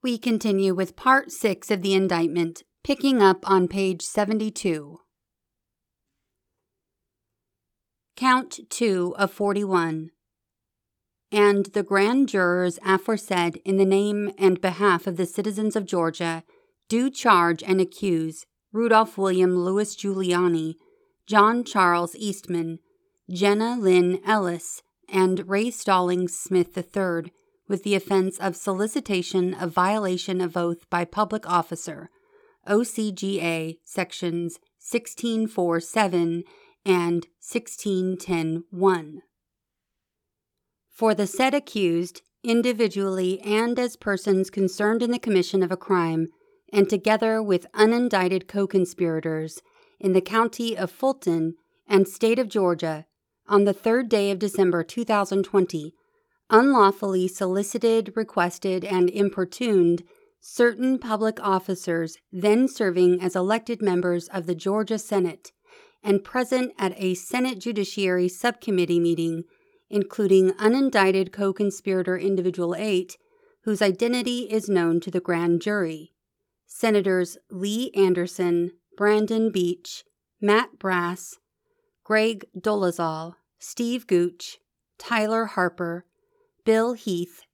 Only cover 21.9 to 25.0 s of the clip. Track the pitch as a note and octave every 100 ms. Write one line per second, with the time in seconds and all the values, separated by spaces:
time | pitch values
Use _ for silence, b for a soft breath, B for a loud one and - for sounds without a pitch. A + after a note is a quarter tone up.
21.9 | F3 F3 - G#3+ F#3+ - E3+ E3 E3 _
22.9 | _ _ _ - F3+ G3+ G3+ A3+ B3 F#3+
23.9 | F3+ F3+ F#3 G3 G#3+ F3+ E3+ - - _
24.9 | _